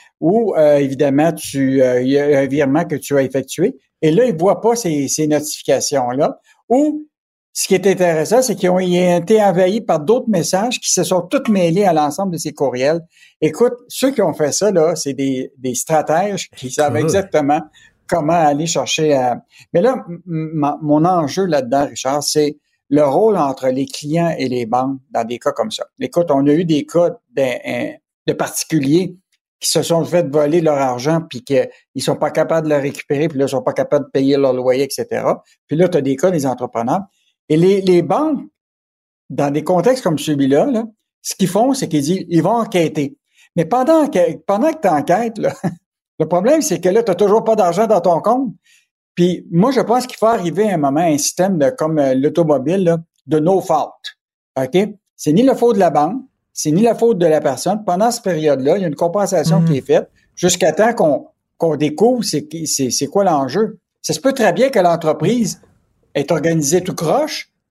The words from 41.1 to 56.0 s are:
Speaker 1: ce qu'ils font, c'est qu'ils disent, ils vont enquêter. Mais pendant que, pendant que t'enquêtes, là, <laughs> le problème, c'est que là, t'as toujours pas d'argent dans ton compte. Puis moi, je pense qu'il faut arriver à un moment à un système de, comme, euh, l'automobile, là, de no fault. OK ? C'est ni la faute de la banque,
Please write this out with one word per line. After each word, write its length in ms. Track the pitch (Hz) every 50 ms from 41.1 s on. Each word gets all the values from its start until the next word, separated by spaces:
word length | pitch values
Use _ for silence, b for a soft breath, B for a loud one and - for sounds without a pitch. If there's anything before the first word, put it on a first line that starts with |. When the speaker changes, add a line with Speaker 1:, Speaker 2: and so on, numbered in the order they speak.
| _ _
Speaker 1:
ce 120 | - - -
qu'ils 140 | - 196 190
font, 260 | - 202 233 269 269
c'est 140 | 269 165 -
qu'ils 140 | 160 147
disent, 220 | 139 156 185 185 160 -
ils 140 | 170 160
vont 120 | 156 190 226
enquêter. 600 | 240 220 220 - 180 165 151 - 156 143 143 - _ _ b b b b b b
Mais 80 | 170 160
pendant 420 | 165 233 254 262 311 330 320 294 -
que, 280 | - 185 175 165 151 139 -
pendant 240 | - 196 208 277 320
que 60 | 302 311
t'enquêtes, 580 | - 185 160 143 139 175 170 214 240 226 220 -
là, 140 | 151 156 - -
<laughs> 560 | - 170 165 - _ _ _ _ _ _ _ -
le 60 | 160
problème, 360 | 160 180 175 185 247 311 320
c'est 180 | - - 180 160
que 80 | 170 185
là, 140 | 185 233
t'as 120 | 233 214 175
toujours 300 | 185 208 196 208 226 165
pas 120 | 214 220
d'argent 300 | 208 196 170 165 190 226
dans 140 | 214 220 175
ton 200 | 170 185 170 151
compte. 320 | - 208 240 262 277 208 - b b b b b b b b _ _ _ -
Puis 300 | - 175 185 175 - - -
moi, 220 | 170 165 208 269
je 80 | 262 233
pense 260 | 185 202 233 254 240
qu'il 100 | - - -
faut 80 | 208
arriver 420 | 226 233 208 180 170 151 185 220 214
à 40 | 185
un 40 | 160
moment 220 | 143 135 139 156
à 60 | -
un 120 | 165 147 139
système 400 | - - - - 180 196 190 156
de, 120 | 139 127
comme, 280 | 131 - 151 160 160 151
euh, 160 | 139 135 131
l'automobile, 680 | 131 135 151 147 175 170 156 147 131 123 147 180 202 185
là, 140 | 165 165 165 165 _ _ _ _
de 120 | 135 160 156
no 200 | 151 175 196 185
fault. 300 | 175 - 160 147 120 - - _ - - - _ _ _ _ _ _ _ -
OK ? 220 | 131 135 131 - 180 208 214 - _ _ _ _
C'est 160 | - - 151
ni 100 | 156 202
la 120 | 254 269 233
faute 180 | - 233 240 226
de 60 | 196
la 100 | 185 165
banque, 320 | 147 147